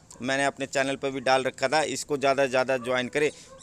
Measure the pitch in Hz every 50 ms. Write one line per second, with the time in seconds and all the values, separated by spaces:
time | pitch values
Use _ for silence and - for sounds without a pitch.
0 | - - - - 117 131 135 139 139 139 135 - 139 131 - 143 135 135 135 135
1 | 143 135 135 135 120 131 131 135 127 131 127 - 135 127 143 156 151 - - -
2 | - - 147 135 135 135 135 135 139 127 123 127 127 123 131 127 120 127 127 127
3 | 123 120 - 147 151 139 - - - - - -